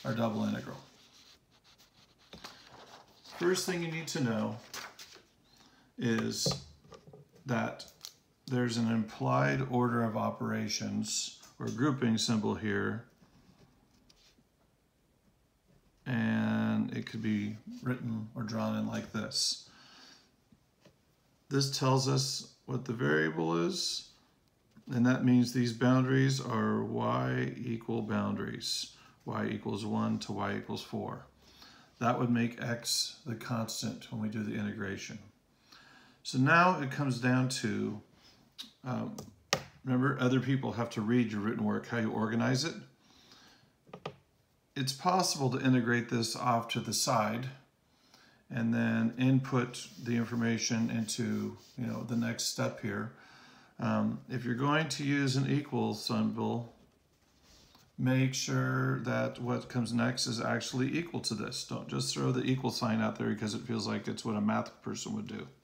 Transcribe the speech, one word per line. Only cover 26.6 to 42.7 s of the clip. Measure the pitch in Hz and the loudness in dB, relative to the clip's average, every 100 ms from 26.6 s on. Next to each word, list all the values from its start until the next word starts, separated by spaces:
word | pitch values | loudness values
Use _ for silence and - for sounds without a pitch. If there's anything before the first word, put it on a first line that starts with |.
| 107 107 | 2 2
y | 110 113 117 123 127 127 127 131 | 0 0 0 0 0 0 -2 -4
equal | 123 113 - 117 | -6 -6 -4 -4
boundaries, | 107 107 104 101 - 113 - - - - - - | -2 0 0 -2 -4 -6 -4 -4 -6 -12 -20 -14
y | - 110 107 | -8 -4 -2
equals | 107 110 107 107 | -2 -4 -4 -2
one | 110 110 110 | 0 0 0
to | - | -2
y | 101 101 104 | -4 -2 -4
equals | - 104 | -6 -8
four. | - 113 - - - _ - - - - - - | -6 -6 -6 -8 -14 _ -20 -20 -20 -20 -20 -2
That | 117 120 | 0 2
would | 123 | 4
make | 120 117 - | 4 2 -2
x | 123 117 - - - - 139 | -4 -4 -2 -2 -2 -6 -8
the | 110 | -8
constant | - 120 110 - 110 - - | -4 -4 -4 -4 -6 -8 -10
when | 117 | -6
we | 107 | -4
do | 110 | -4
the | 107 113 | -4 -4
integration. | 104 104 98 95 - 107 - - _ _ _ - - - - _ | -4 -4 -6 -8 -10 -12 -16 -20 _ _ _ -20 -20 -20 -20 _
So | - 131 | -4 4
now | 135 165 175 170 | 8 8 8 6
it | 135 | 0
comes | 135 143 117 | -2 0 2
down | 127 127 131 | 4 4 2
to, | - 113 104 104 104 - _ - - _ - - - 131 | 0 -2 0 -2 -4 -12 _ -20 -20 _ -18 -18 -12 -6
um, | 113 110 - - - _ - - - | -4 -4 -8 -14 -20 _ -6 -6 -8
remember, | 135 127 135 135 | 0 2 2 2
other | 127 131 | 2 2
people | 123 135 120 | 2 0 -2
have | 104 117 | -4 -4
to | - | -2
read | 104 123 110 | 2 4 4
your | 107 | 0
written | 104 113 | -2 0
work, | 104 104 - | 0 -2 -2
how | 120 | -2
you | 110 | -2
organize | 110 110 117 117 131 | 0 0 2 2 2
it. | 156 | 0